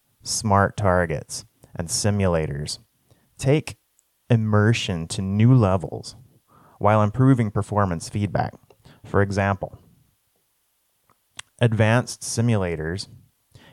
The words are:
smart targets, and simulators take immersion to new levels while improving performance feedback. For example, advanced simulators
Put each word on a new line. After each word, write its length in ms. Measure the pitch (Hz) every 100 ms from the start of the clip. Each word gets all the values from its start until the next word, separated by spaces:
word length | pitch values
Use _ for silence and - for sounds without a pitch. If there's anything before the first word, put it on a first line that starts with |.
| _ _
smart 540 | - - 107 98 98 -
targets, 680 | 101 90 85 76 - - - _ -
and 140 | - 82
simulators 880 | - 104 101 95 82 76 71 76 - _ _ _ _ _ -
take 380 | 135 151 - - _ _ _ _ -
immersion 760 | 113 107 104 107 113 - 85 82
to 140 | -
new 320 | 95 101 120
levels 640 | 131 98 92 - 110 - - - _ _ _ _ -
while 240 | 104 107
improving 480 | 104 - 131 120 107
performance 580 | 104 - 104 98 85 -
feedback. 460 | 104 101 - - - _ _ - _
For 180 | - 95
example, 560 | 101 98 98 98 - - _ _ _ _ _ _ _ _ _ _ _ _ _ _ _ - - -
advanced 600 | 120 107 110 113 - -
simulators 840 | - - 120 107 90 80 78 95 - - _ _ _ - -